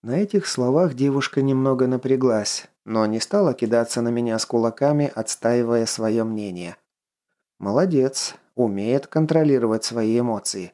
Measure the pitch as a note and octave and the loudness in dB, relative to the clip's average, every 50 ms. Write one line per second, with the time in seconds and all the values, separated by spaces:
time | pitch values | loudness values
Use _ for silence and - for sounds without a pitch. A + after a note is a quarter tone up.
0 | - A2 B2+ E3+ G#3 G3+ - G3 - - - - B2 B2 C3 D#3+ F#3 E3+ C3 B2 | -4 -2 -2 -2 0 0 0 -2 0 0 -2 0 0 2 4 4 2 2 0 0
1 | C3+ C#3 C3+ C#3 C#3 - - C#3+ C3+ C3+ C3+ C3 C3 C3+ C3 B2 B2+ B2+ B2+ B2 | 0 0 2 0 -2 -2 -2 0 2 2 2 2 2 2 2 2 2 0 0 -2
2 | - B2+ C3+ B2+ C3 B2+ A2+ G#2+ G#2 - - - - _ _ _ _ A2+ A2 A2 | 0 0 0 2 2 2 2 2 0 -2 -6 -8 -10 _ _ _ _ -4 0 0
3 | G#2+ G#2 A2 A2+ - - G3+ G#3 G3 D#3 A#2+ - A#2+ A2 A#2 A#2 A#2 - - B2 | 0 0 0 -4 -4 -2 0 2 2 2 0 -2 -2 0 2 0 0 0 -2 -2
4 | A#2+ A#2 A#2 A#2 A#2+ A#2 A2+ A2 - - - A#2 A2+ A#2 A2+ - C#3 C#3+ D3 D3 | -2 0 0 0 -2 -2 -2 -2 -4 -2 0 0 0 0 0 0 0 2 2 2
5 | D3 C#3 - A2+ A2 - - - - A#2 A#2+ A#2+ A#2+ A#2 A#2+ A#2 A2+ A2 - - | 0 0 -2 -6 -6 -6 -8 -2 0 0 2 2 2 2 0 0 0 -2 -4 -4
6 | A2 A2 G#2+ A2+ A2+ A2+ A2 G#2+ G#2 G2+ F2+ F2+ F2 E2+ F2 _ _ _ _ _ | -2 0 0 0 -2 -2 -4 -6 -8 -8 -10 -10 -12 -12 -14 _ _ _ _ _
7 | _ _ _ _ _ _ _ _ _ _ _ _ G2 G2 G#2 C#3 F3+ F#3+ E3 C3+ | _ _ _ _ _ _ _ _ _ _ _ _ -4 0 2 2 2 2 2 2
8 | C3 C3+ C3+ - - - - - _ _ _ B2 B2 A2 G2 G2 G#2 A2+ B2+ C#3+ | 2 0 -2 -6 -8 -8 -10 -16 _ _ _ -2 0 0 0 -2 -2 0 0 -2
9 | C#3+ - - D#3+ D#3+ D3+ D#3 D#3+ D#3 D3 C#3 B2+ A#2 A2 A2 A2 - - A#2 A#2 | -2 -2 0 0 0 2 2 2 4 4 4 2 2 0 0 -2 -4 -4 -4 -2
10 | A2 A2 A2+ A#2+ A#2+ A#2+ A2 G2+ - - - G2 F2+ E2 | 0 2 2 2 0 0 -2 -4 -6 -8 -8 -8 -10 -12